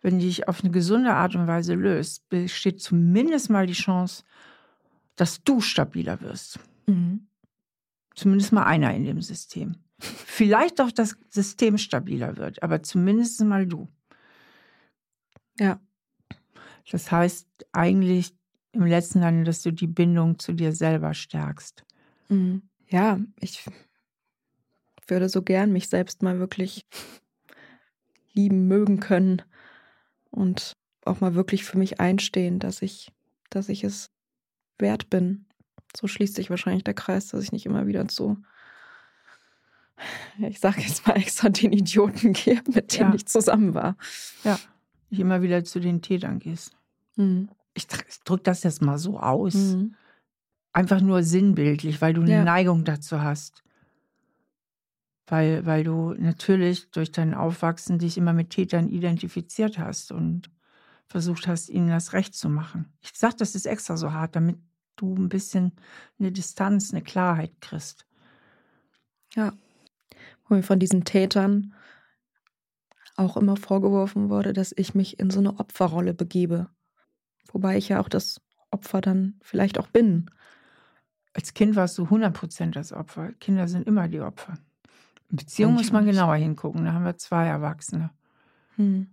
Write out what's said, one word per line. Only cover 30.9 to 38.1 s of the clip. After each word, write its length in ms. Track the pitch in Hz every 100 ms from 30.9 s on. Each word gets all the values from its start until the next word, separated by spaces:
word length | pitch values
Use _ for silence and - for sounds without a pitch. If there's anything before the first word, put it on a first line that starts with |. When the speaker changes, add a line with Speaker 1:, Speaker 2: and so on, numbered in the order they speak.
| _ -
Speaker 2:
auch 140 | 185
mal 120 | 190
wirklich 300 | 170 185 196
für 140 | - 185
mich 200 | 190 -
einstehen, 600 | 180 190 - - 175 180
dass 240 | 190 185
ich, 280 | 190 - - _ _ _ _
dass 220 | 196 202
ich 120 | 202
es 260 | 202 202 - _ _ _ _ _ _ _
wert 320 | 202 214 -
bin. 380 | 185 180 196 _ _ _ _ _ -
So 100 | 202
schließt 280 | - 202
sich 160 | 202 185
wahrscheinlich 340 | 180 - 185
der 80 | 208
Kreis, 360 | 202 - 190 -
dass 140 | 208
ich 100 | 202
nicht 120 | -
immer 220 | - 202 202
wieder 200 | 202
zu, 280 | 202